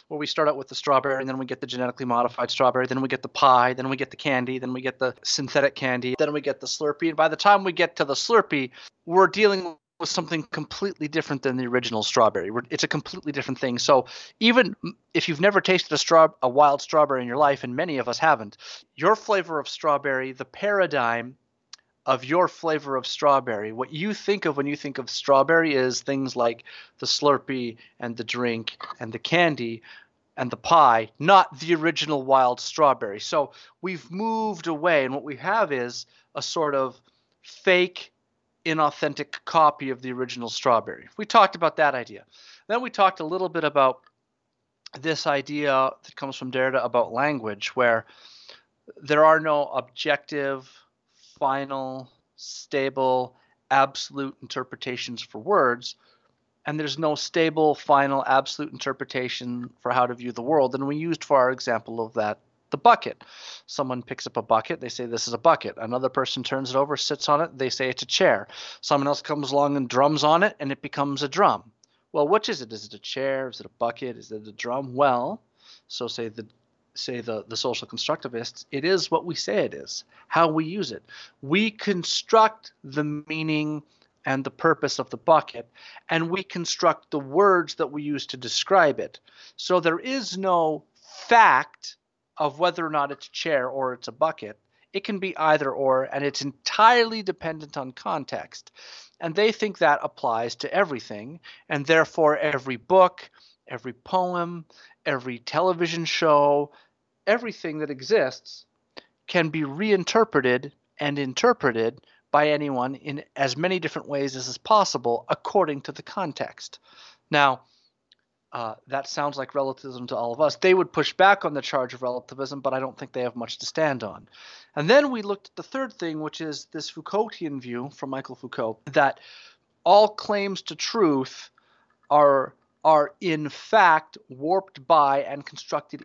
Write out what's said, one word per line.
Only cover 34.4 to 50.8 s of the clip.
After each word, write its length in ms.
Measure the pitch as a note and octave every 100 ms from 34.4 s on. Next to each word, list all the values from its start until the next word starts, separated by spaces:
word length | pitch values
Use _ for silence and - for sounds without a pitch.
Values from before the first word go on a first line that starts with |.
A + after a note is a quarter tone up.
| A3 F3 E3
away, 380 | D3+ E3+ D#3
and 100 | C3
what 80 | C3+
we 140 | D3+ B2+
have 340 | D#3+ A3 F3+
is 360 | C3 A#2+ A#2+ - _ _
a 80 | C#3+
sort 320 | - E3+ D3+
of 260 | C#3 C3 - _ _ _ _
fake, 640 | - - - F3+ F3+ - - _ _ _ _ _
inauthentic 800 | E3 D#3+ D3 - D3+ C#3 C#3+ -
copy 460 | - E3 D3+ C#3+ C3+
of 120 | B2
the 100 | B2+
original 360 | B2 B2+ A#2+ A#2
strawberry. 600 | - C3+ A2+ - - - -
We 100 | G#3+
talked 300 | A3+ F#3+ F3+
about 220 | E3 -
that 180 | D3 C3
idea. 280 | A2 G2+ _ _ - - -
Then 120 | A#3
we 100 | B3
talked 280 | - F#3+ F#3+
a 60 |
little 240 | D#3 F#3 F#3
bit 160 | E3
about 380 | D3+ C#3+ C3 B2+ _ _ _ _ _ _ _ _ - -
this 260 | D#3 D3 D#3+
idea 640 | C#3+ C#3 D3 D3 C3 C3 -
that 100 | -
comes 220 | - C3+ B2+
from 160 | C3
Derrida 320 | B2+ C3 C3
about 280 | A#2+ A#2+ F#2+
language, 640 | A#2 C#3+ C#3 A2 G2+ -
where 320 | - A#2+ A2+ - _ - - - - _ _ - -
there 280 | C#3 D3+
are 160 | D#3 D#3+
no 240 | D#3 D3
objective, 1040 | C#3+ C3 B2+ - D#3 C#3+ - D3 C#3 C3+ C3 _